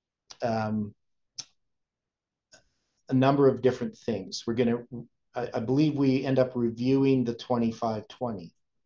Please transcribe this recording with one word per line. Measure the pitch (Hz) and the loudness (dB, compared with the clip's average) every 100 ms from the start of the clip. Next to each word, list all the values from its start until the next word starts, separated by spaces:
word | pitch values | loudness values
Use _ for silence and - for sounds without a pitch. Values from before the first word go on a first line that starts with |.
| _ _ _ - | _ _ _ -8
um, | 120 110 107 107 104 - _ _ _ - - _ _ _ _ _ _ _ _ _ _ - _ _ _ _ - | -4 -2 -2 -2 -4 -10 _ _ _ -18 -18 _ _ _ _ _ _ _ _ _ _ -20 _ _ _ _ -2
a | |
number | 131 131 143 135 | 2 4 6 4
of | 120 | 6
different | 123 - 117 - | 0 0 -8 -8
things. | - 104 95 - - | -6 -6 -6 -10 -6
We're | 117 | 0
gonna, | 117 120 - 120 117 _ _ 120 | 0 0 -6 -14 -16 _ _ -10
I, | 120 | -6
I | 120 | -6
believe | 110 135 156 | -2 2 2
we | 139 139 131 135 | 2 2 2 2
end | 131 | 2
up | 127 120 | 2 0
reviewing | 117 113 127 135 135 131 | -2 -2 0 2 4 2
the | 117 117 | 0 -4
twenty-five | - 120 113 113 117 110 - | -4 -2 0 -2 -4 -4 -8
twenty. | - 120 101 - _ _ _ | -10 -8 -8 -12 _ _ _